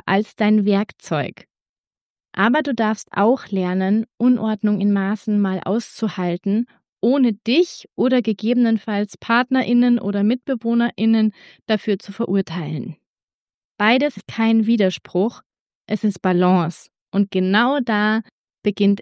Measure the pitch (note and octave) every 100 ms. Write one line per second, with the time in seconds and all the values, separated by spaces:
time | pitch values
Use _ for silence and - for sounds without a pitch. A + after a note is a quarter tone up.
0 | - G3 A3 - G#3+ G#3+ G3+ G3 G#3 -
1 | - D#3 C#3 - - _ _ _ _ _
2 | _ _ _ - G#3 C#4 C#4+ A#3+ A3 A3
3 | - - G#3 C4 - G3 F3+ F#3 F#3+ G#3+
4 | A3 - B3 B3+ A3 G#3+ G#3+ G#3 G3+ G3
5 | F#3+ G#3 - G#3 G3 F#3+ - G#3+ - -
6 | A3 - F3+ E3+ - G#3 A#3+ _ _ -
7 | A#3 C#4 B3 G#3 - C4+ F4+ - - -
8 | A#3+ B3+ A3+ G3+ G#3+ B3 A#3 A3+ - G#3
9 | G#3 - - A#3 B3+ C4 - A#3+ B3 A#3+
10 | - G3+ G3+ B3+ - B3 A3+ A#3 A#3 -
11 | A3+ A3+ G#3+ - - - - G#3+ - G3
12 | - G3 A#3 G3+ F3+ E3+ D3+ D#3 - D3+
13 | _ _ _ _ _ _ _ - G#3 B3
14 | D4 - - - A3+ A3+ G#3+ A#3 F#3+ -
15 | - F3+ G#3+ - _ _ _ _ - -
16 | G#3+ - F#3 F3 F3+ F#3 E3 - - _
17 | _ G3 G3 F#3+ F#3 G3+ A#3+ C#4+ B3 G#3+
18 | G#3+ A3 - _ _ _ G#3+ G3 G3+ G3+